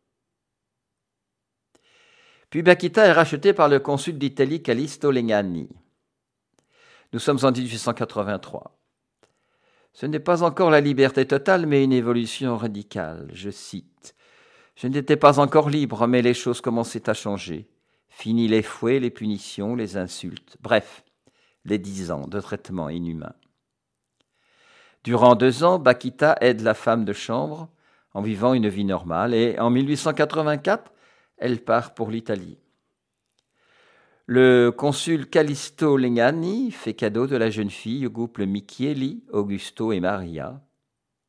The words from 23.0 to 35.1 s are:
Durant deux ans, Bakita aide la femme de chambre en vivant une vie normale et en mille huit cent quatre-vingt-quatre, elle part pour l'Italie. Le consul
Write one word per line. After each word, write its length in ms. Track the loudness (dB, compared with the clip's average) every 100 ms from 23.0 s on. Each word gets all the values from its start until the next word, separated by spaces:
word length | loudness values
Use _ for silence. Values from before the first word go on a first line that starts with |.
| -8 -10 -12 -18 _ _ _ _ _ _ _ _ _ _ _ _ _ _ _ _
Durant 320 | -2 6 6 8
deux 280 | 4 4
ans, 160 | 2 4
Bakita 580 | 4 2 0 0 2 4
aide 200 | 2 2
la 140 | 0 0
femme 300 | 0 0 -2
de 80 |
chambre 560 | -6 -6 -6 -6 -10 -16 _ _ _ _
en 80 | -8
vivant 320 | -6 0 2
une 160 | 2 0
vie 160 | -2 -4
normale 480 | -4 -4 -4 0
et 260 | 0 0 0
en 100 | 0
mille 200 | 2 0
huit 80 | -2
cent 160 | -2
quatre-vingt-quatre, 800 | 0 -2 -2 -2 -2 -2 -4 -6 _ _ _ _ -6
elle 260 | -4 -4
part 300 | 0 -2 -2
pour 160 | -8 -8
l'Italie. 480 | -6 -6 -8 -10 -20 _ _ _ _ _ _ _ _ _ _ _ _ _ _ _ _ 0
Le 460 | 6 8 8 4
consul 580 | 2 -2 -2 -2